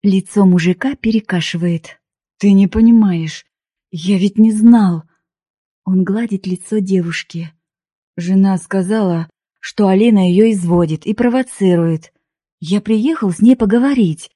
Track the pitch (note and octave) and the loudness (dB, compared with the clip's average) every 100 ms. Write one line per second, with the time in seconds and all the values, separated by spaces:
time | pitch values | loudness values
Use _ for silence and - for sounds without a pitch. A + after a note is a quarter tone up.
0 | G3+ F#3+ - G#3 G3 F3+ E3 F3 C4 C#4+ | 0 -2 -2 0 2 2 0 -4 -6 -6
1 | A3+ A3 G#3+ F3+ D#3+ F3 F3 E3 - - | -4 -4 -4 -6 -6 -6 -4 -6 -10 -20
2 | _ _ _ _ G3+ G3 G3 A3 A3+ A#3 | _ _ _ _ 2 2 2 2 4 6
3 | G#3 E3+ D#3+ - _ _ _ _ _ E3+ | 4 0 -6 -12 _ _ _ _ _ -10
4 | F3 G3 G3 G3+ A3 G#3+ A3+ A#3 G3 E3 | -4 0 0 2 0 4 4 6 4 -2
5 | - _ _ _ _ _ _ _ - F#3 | -10 _ _ _ _ _ _ _ -4 -2
6 | F3+ G3+ A#3 F#3+ F#3+ F3+ - G#3+ F#3+ F#3+ | -2 -4 -4 -6 -6 -10 -6 -6 -2 -2
7 | E3+ D#3+ - E3+ E3 _ _ _ _ _ | -4 -8 -12 -14 -14 _ _ _ _ _
8 | _ - F3 F#3+ G3 F#3 - G3 F3+ A3 | _ -12 -2 0 2 -2 -4 -6 -2 -2
9 | G3 E3+ D#3+ _ _ _ - - G3+ F#3+ | -2 -4 -6 _ _ _ -16 -2 0 2
10 | A#3 G#3+ F3+ F3+ A3+ G#3 F3 F3 E3 D#3 | 4 2 2 2 2 2 0 0 0 -4
11 | - G#3+ A#3+ B3 B3+ - F#3+ F3 E3 D#3+ | -6 -2 -2 -2 -4 -2 0 2 0 -4
12 | - _ _ _ _ _ D#3 G3+ G#3 A3 | -8 _ _ _ _ _ -6 -6 -2 -2
13 | B3 D#4+ G3+ E3+ A3 B3+ G#3 A3+ C4+ C4+ | -2 -2 -4 2 2 4 0 -2 -2 0
14 | F#3+ D#3 - | 0 -2 -12